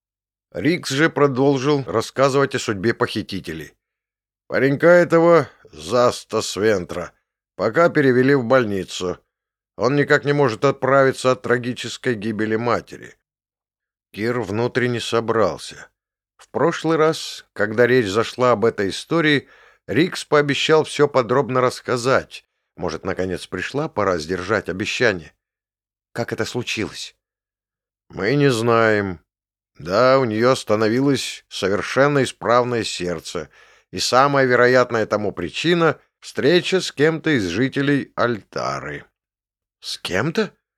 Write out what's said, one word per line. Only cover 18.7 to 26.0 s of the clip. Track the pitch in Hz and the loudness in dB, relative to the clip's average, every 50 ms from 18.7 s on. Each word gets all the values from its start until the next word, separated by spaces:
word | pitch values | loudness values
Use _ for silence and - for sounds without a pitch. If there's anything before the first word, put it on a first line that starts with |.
| - - 101 92 | 0 0 -2 -4
истории, | 85 - - - 156 165 151 156 147 127 - _ _ _ _ _ _ _ _ | -4 -6 -6 -2 -2 0 2 2 2 0 -2 _ _ _ _ _ _ _ _
Рикс | - 98 131 175 180 - - - | -4 0 0 0 0 -2 -8 -4
пообещал | - 151 147 147 143 131 - - - 156 156 | 0 2 2 2 2 0 -2 0 2 2 2
всё | 143 - - - 147 | 2 0 0 0 0
подробно | 147 - 131 120 104 123 139 131 104 127 127 | 2 2 0 0 0 0 0 0 0 0 0
рассказать. | 127 123 - - - - 123 123 113 135 127 95 78 - - - - _ _ _ _ _ _ | 0 0 -2 -4 -6 -4 -4 -2 0 0 0 0 0 -4 -14 -20 -20 _ _ _ _ _ _
Может, | 90 90 85 78 - - | -8 -8 -6 -6 -6 -6
наконец | 95 90 - 92 95 90 80 - | -6 -4 -4 -4 -4 -6 -8 -8
пришла | - - 92 87 - - 139 156 156 | -8 -8 -8 -6 -6 -6 -6 -6 -6
пора | - 104 101 98 90 80 | -4 -2 0 0 0 -2
сдержать | 76 80 92 87 90 95 110 98 - - | -4 -6 -6 -6 -2 -2 -2 -2 -2 -4
обещание? | 87 92 104 - - - 127 113 95 87 78 - _ _ _ _ _ _ _ _ _ _ _ _ _ _ | -6 -6 -6 -4 -2 0 0 0 0 -2 -6 -14 _ _ _ _ _ _ _ _ _ _ _ _ _ _